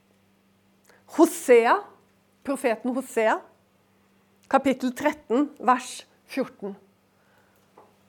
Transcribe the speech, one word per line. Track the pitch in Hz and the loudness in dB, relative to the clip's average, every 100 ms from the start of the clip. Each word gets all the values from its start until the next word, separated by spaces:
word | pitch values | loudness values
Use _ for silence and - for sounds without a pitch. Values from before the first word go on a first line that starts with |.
| _ _ _ _ _ _ _ _ _ _ _ | _ _ _ _ _ _ _ _ _ _ _
Hosea, | - 339 - - 240 233 381 - - _ _ _ _ | 2 2 2 4 6 6 2 -2 -20 _ _ _ _
profeten | - 269 254 220 247 262 | -8 -4 -4 -4 -4 -6
Hosea, | 254 226 220 339 - _ _ _ _ _ _ _ _ _ - | -6 -2 0 -2 -6 _ _ _ _ _ _ _ _ _ -2
kapittel | 269 269 262 254 247 | 0 0 -2 -6 -4
tretten, | 294 302 - 240 294 - | -6 -6 -4 -2 -2 -2
vers | 214 247 - - - _ _ | -2 -2 -4 -16 -20 _ _
fjorten. | 269 - - 202 196 _ _ _ _ _ _ _ _ _ _ _ _ | -8 -8 -10 -14 -14 _ _ _ _ _ _ _ _ _ _ _ _